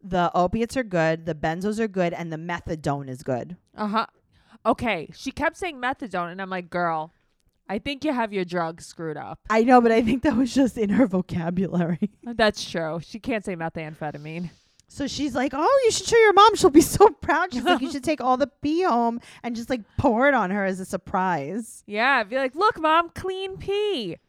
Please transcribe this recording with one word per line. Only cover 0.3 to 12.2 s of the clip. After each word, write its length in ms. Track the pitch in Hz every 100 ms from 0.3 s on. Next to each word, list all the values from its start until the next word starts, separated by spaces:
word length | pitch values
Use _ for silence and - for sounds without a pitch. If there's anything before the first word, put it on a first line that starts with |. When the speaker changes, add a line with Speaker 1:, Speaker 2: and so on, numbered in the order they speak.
Speaker 1:
opiates 420 | 180 180 226 233 262
are 80 |
good. 420 | 226 175 160 165 165
The 80 |
benzos 460 | 151 160 170 202 214
are 80 | 220
good. 240 | 185 175
And 200 | 170 170
the 40 | 156
methadone 720 | 175 170 - 160 147 143 135
is 140 | 127
good." 320 | - 123 147 175 _ -
Speaker 2:
Uh-huh. 300 | 208 220 - _ _ _ _ -
Okay. 440 | 220 - 240 180 143 -
She 160 | 269
kept 240 | - 302 320
saying 220 | 370 269
methadone, 500 | 247 277 240 180 175
and 100 | 185
I'm 80 | 190
like, 180 | 185 175
"Girl, 420 | 180 175 160 160 _ _ _ _ _ -
I 100 | 196
think 260 | 277 277
you 80 | 302
have 200 | 247 220
your 120 | 196
drugs 420 | 180 175 165 170 -
screwed 300 | - 165 147
up." 220 | 104 160 -
Speaker 1:
I 140 | 220
know, 180 | 233 247
but 120 | 233
I 100 | 226
think 220 | 226 254
that 120 | 311 226
was 160 | 254
just 240 | 254 254 -
in 140 | 208
her 160 | 196 247
vocabulary. 1040 | 185 - 175 165 180 190 175 165 170 208
<laughs> 60 | _